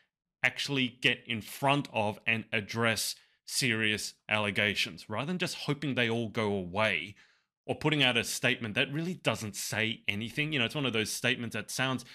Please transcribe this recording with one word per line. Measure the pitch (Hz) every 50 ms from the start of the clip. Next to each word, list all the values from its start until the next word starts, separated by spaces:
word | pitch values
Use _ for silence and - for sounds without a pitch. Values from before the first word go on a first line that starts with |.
| _ _ _ _ _ _ _ _ -
actually | 127 - - - - 143 135 127 117 - -
get | - 131 123 123 - 117
in | 117 110
front | 101 - - - 139 135 143 143 139 - -
of | 113 104 104 104 - -
and | 117 113 113 107 -
address | - 113 98 95 110 117 117 113 110 104 - - - - - _ _ _ _
serious | - - - 135 123 110 110 110 107 107 101 - - - _ _ -
allegations, | 107 107 104 104 95 113 104 104 98 - - 113 80 80 - -
rather | 107 110 135
than | 165 185 175
just | 180 165 -
hoping | - - - 143 143 - 143 123
they | 127 120 113
all | 113 117 117 107
go | - 120 110 104 101
away | 98 90 87 87 104 110 107 95 78 82 107 113 - - _ _ _ _ _ _ _ _
or | - 127
putting | - - 151 151 147 135
out | 123 120 117
a | 104
statement | - - - - 123 123 123 117 110 95
that | 117 139 131
really | 139 156 165 180 180
doesn't | 139 - 143 113 104 113 104 98
say | - - - 107 104 110 113 113 - - -
anything. | 101 101 117 113 - 156 147 156
You | 156 135
know, | 117
it's | 110 -
one | 151 135
of | 123
those | 107 113 110 101
statements | - - - 120 127 120 120 110 -
that | 107 98 -
sounds, | - - 131 131 131 120 - -